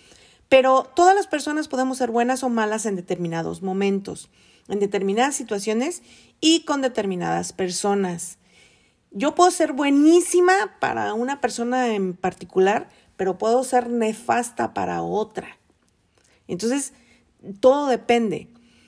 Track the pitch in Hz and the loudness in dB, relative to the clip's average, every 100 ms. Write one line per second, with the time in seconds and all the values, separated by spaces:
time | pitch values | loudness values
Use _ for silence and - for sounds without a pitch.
0 | _ _ _ _ - 262 262 262 - - | _ _ _ _ 4 4 6 4 2 4
1 | 359 392 392 294 302 302 302 254 262 262 | 6 6 2 -4 -4 -6 -4 -4 -2 -2
2 | 240 233 240 254 262 233 214 220 220 190 | -2 0 0 0 -2 -2 -2 -2 -4 -6
3 | 175 180 170 165 165 170 190 190 196 196 | -4 -6 -4 -4 -6 -6 -6 -2 0 -2
4 | 196 175 - _ _ _ - 202 202 202 | -4 -14 -16 _ _ _ -8 -4 -2 -2
5 | 196 208 269 285 240 202 208 220 285 349 | -2 0 0 -2 -6 -6 -2 -2 -2 -6
6 | _ - _ - 311 320 - 285 262 247 | _ -20 _ -2 2 2 0 -2 -2 -2
7 | 196 180 170 170 175 - 185 175 202 202 | -4 -4 -4 -4 -6 -6 -6 -4 -2 -2
8 | 185 170 - - _ _ _ _ _ _ | -2 -6 -10 -16 _ _ _ _ _ _
9 | _ 202 277 311 359 359 311 262 285 277 | _ -4 -2 4 4 4 -2 0 2 4
10 | 302 349 339 359 359 381 - - - 233 | 6 6 4 2 4 2 0 -4 -4 -2
11 | 208 220 247 277 233 - 233 254 247 208 | -4 -4 -4 -2 -4 -4 -2 0 0 0
12 | 190 175 185 - 180 190 190 214 - _ | -2 -4 -6 -6 -4 2 2 2 -4 _
13 | _ - 190 175 220 247 254 247 240 240 | _ -6 -4 -2 2 2 2 0 0 -2
14 | 220 220 - 233 240 - 226 - 196 170 | -2 -2 -2 -2 -2 -4 -6 -4 -4 -4
15 | 170 196 214 - - - _ _ _ _ | -2 -4 -4 -8 -14 -16 _ _ _ _
16 | _ _ _ _ - 175 220 277 277 _ | _ _ _ _ -10 -6 -2 -2 -6 _
17 | _ _ _ _ - 196 254 285 285 233 | _ _ _ _ -18 2 4 4 2 0
18 | - 240 220 156 - _ _ _ | 2 0 0 -4 -10 _ _ _